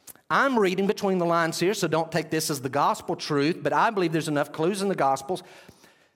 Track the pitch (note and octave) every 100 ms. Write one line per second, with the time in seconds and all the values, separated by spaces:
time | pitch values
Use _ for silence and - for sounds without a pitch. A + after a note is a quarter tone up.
0 | - - _ E3+ C4+ A#3+ F#3+ F#3 G3 -
1 | G3 F#3 E3+ E3+ D#3+ D#3+ E3+ G#3+ F3 D#3
2 | D#3+ E3+ D#3 D#3+ D#3 C#3 B2+ C#3+ E3+ G#3+
3 | - E3 - D3 C#3+ F3+ C#3 D3 G#3 G3+
4 | E3+ D#3+ D3+ D3 D3 - E3 G3+ G3 E3
5 | C#3 C3 - F#3 - - - - - _
6 | _